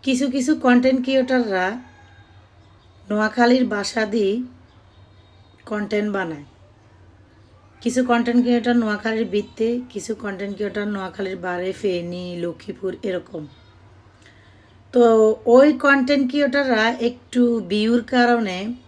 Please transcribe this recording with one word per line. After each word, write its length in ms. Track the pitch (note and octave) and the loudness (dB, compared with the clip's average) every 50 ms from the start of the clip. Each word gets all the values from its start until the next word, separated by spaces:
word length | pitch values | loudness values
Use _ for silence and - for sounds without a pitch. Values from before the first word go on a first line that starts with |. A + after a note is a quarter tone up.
কিছু 280 | - C4+ C4 B3+ C#4+ C4 | -2 -2 -2 0 -2 -2
কিছু 240 | B3+ C#4 B3 C#4+ D4+ | -2 -2 0 -2 -2
কনটেন্ট 480 | - - B3+ B3 B3 B3 C4 C4 C4 | 2 2 4 4 4 4 2 0 0
ক্রিয়েটররা 640 | B3+ C4+ C4+ C4 B3+ B3+ C4 B3 A#3+ G#3+ F#3+ F#3 F3+ F#3+ A3+ B3 - - - - - - - - - _ - - _ _ _ _ _ _ _ _ _ _ _ _ - G3 | 0 0 0 0 0 2 0 0 0 0 -2 -2 -2 -2 -4 -8 -12 -18 -20 -20 -20 -20 -20 -20 -20 _ -20 -20 _ _ _ _ _ _ _ _ _ _ _ _ -10 -4
নোয়াখালীর 540 | G#3 G#3 G#3+ G#3+ - B3 A#3+ A#3+ B3 C4 B3+ | -2 -2 -2 -2 2 4 4 6 6 4 2
বাসা 420 | G3+ G#3 G3+ G3 - - A3+ A3 | 0 -2 -4 -6 -4 -4 -4 -4
দিয়ে 360 | G3+ G#3 A#3 G3+ F#3+ G#3 B3 B3+ - - - - _ _ - _ _ _ - - _ _ _ _ _ _ _ _ _ _ _ _ | -2 0 0 0 0 0 -2 -6 -10 -14 -20 -20 _ _ -20 _ _ _ -20 -20 _ _ _ _ _ _ _ _ _ _ _ _
কনটেন্ট 460 | - G#3+ G#3 G#3 G3+ G#3+ G#3 G#3 G#3 | -8 -6 -6 -4 -2 -2 -2 -2 -2
বানায়। 320 | G3+ G3 F#3 E3 D#3 C#3+ C#3+ - _ _ - _ _ _ _ _ _ _ - - _ _ - _ _ _ - _ _ _ _ _ _ _ | -2 -4 -4 -4 -8 -10 -14 -20 _ _ -20 _ _ _ _ _ _ _ -20 -20 _ _ -20 _ _ _ -20 _ _ _ _ _ _ _
কিছু 240 | - A#3+ B3 B3+ B3+ | -6 -2 0 0 0
কনটেন্ট 360 | B3 A#3+ A#3+ A#3 A#3+ A#3 B3 | 2 0 0 0 2 2 2
ক্রিয়েটর 340 | B3 A#3+ A#3+ A#3+ A3 A#3+ A#3+ | 2 2 0 0 2 2 0
নোয়াখালীর 480 | A#3+ A3+ G#3+ G#3 G3+ - A3 A3 A3 A#3 | 0 0 0 -4 -4 -4 -4 -2 -2 -4
বৃত্তে, 560 | F3+ F#3+ G#3 G3+ - - - A3 A3+ A#3+ B3 B3 - | -2 -2 -4 -4 -6 -6 -4 -2 -2 -2 -4 -8 -10
কিছু 240 | - G3+ - - A3 | -12 -12 -8 -8 -8
কনটেন্ট 400 | G#3 - G3+ G3 F#3 G3+ G3+ G3+ | -8 -8 -10 -8 -8 -10 -10 -8
ক্রিয়েটর 300 | G3 G#3 G3+ G3+ G#3+ G3+ | -6 -8 -6 -6 -6 -6
নোয়াখালীর 520 | G#3 G#3 G3 F#3+ F3+ E3+ - G3 F#3 F#3+ | -6 -6 -6 -8 -10 -8 -8 -8 -8 -8
বারে, 360 | F3+ F3 F3+ F3+ F3+ F3+ F#3+ | -8 -8 -6 -6 -4 -6 -6
ফেনী, 640 | F#3+ - - G3 F3+ F3 E3+ F3 F3 F3+ F3+ F3+ F3 E3+ | -6 -4 -4 -2 -2 -2 -6 -8 -10 -10 -10 -10 -8 -6
লক্ষ্মীপুর, 560 | E3+ E3+ E3 E3 - G3+ - - - F#3+ F3 - | -6 -8 -8 -10 -14 -14 -14 -8 -8 -8 -8 -6
এরকম। 440 | - G3 F#3 F3 F3 - - D#3+ D3+ C#3+ - - - - _ _ - - - - _ - _ _ _ - _ _ _ _ _ - _ _ _ - - - | -6 -6 -6 -6 -8 -10 -14 -14 -14 -14 -18 -20 -20 -20 _ _ -20 -20 -20 -20 _ -20 _ _ _ -20 _ _ _ _ _ -20 _ _ _ -20 -20 -2
তো 100 | - B3 A#3+ A#3 A3+ A3 A3 A3 G#3+ - - | 4 4 6 6 6 6 4 4 2 0 2
ওই 260 | A#3+ A#3 B3+ C#4 D4+ | 6 8 8 8 6
কনটেন্ট 520 | C#4 B3 - C#4 C#4 C4+ B3+ C#4 C#4+ C#4 C4+ B3+ | 4 2 2 4 4 4 2 2 2 0 0 0
ক্রিয়েটররা 580 | C#4 D4 C#4+ C4+ B3+ C#4+ C#4 C4 A#3+ G#3+ A3 A#3 | 0 0 0 2 0 0 0 2 2 2 2 0
একটু 720 | B3 - A#3 A#3+ B3 - - _ - B3 A#3+ A#3+ A#3 A3+ F#3+ E3+ | 0 -2 -4 -4 -4 -6 -18 _ 0 2 2 2 2 -2 -2 -2
ভিউর 340 | G3+ G#3 G#3+ A3+ A#3 A#3+ A3+ | -2 0 0 2 0 0 0
কারণে 520 | - C4 B3 A#3+ A#3+ A#3+ A#3 A3+ F#3+ F3+ F#3 G3+ A3+ B3 B3 _ | 0 0 2 4 4 2 2 0 -4 -4 -6 -6 -8 -10 -12 _